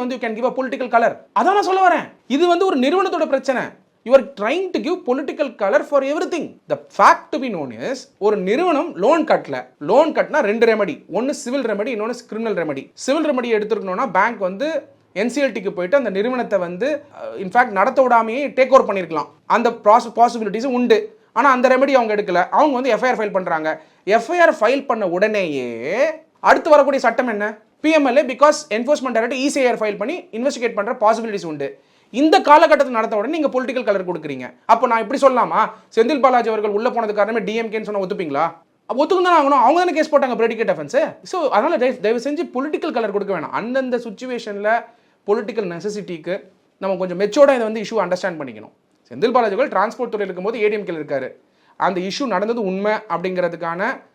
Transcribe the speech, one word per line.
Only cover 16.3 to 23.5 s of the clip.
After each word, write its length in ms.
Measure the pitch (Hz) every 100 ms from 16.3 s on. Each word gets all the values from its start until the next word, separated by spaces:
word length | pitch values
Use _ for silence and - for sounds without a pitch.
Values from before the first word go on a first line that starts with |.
| 254 233 196
வந்து, 460 | 180 180 269 294 - - - 117
அஹ், 40 |
in 80 | 190
fact 200 | 240 240
நடத்த 340 | 190 220 254
விடாமையே 460 | 254 233 220 254 269
டேக் 200 | 254 262
ஓவர் 260 | 262 214
பண்ணிருக்கலாம். 340 | 196 165 156 - _ -
அந்த 240 | 208 233
பாஸ்-, 420 | - 208 233 226
பாசிபிலிட்டிஸ் 520 | 226 233 233 208 214 269
உண்டு. 520 | 247 240 208 - - _
ஆனா 180 | 226 269
அந்த 180 | 247 247
ரெமெடி 240 | 254 277
அவங்க 220 | 254 220
எடுக்கல. 340 | 208 185 175 -
அவங்க 260 | 202 294
வந்து 160 | 247 254
எஃப் 140 | 208
ஐ 60 | 254
ஆர் 80 | 220
ஃபைல் 140 | 202
பண்றாங்க. 500 | 185 180